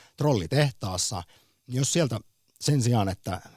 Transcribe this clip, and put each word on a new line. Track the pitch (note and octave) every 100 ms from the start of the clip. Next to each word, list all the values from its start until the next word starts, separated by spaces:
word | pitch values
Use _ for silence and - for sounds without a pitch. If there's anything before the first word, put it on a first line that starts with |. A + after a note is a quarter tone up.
| - -
trollitehtaassa, | D3 A#2 D#2+ - C#3+ - G2 F#2 - F#2+ - _ _ _ -
niin | B2
jos | C#3
sieltä | F3 C#3+ A2 - _ _ _
sen | - D3
sijaan, | A#2 A#2+ G2
että | F#2+ - F2+ -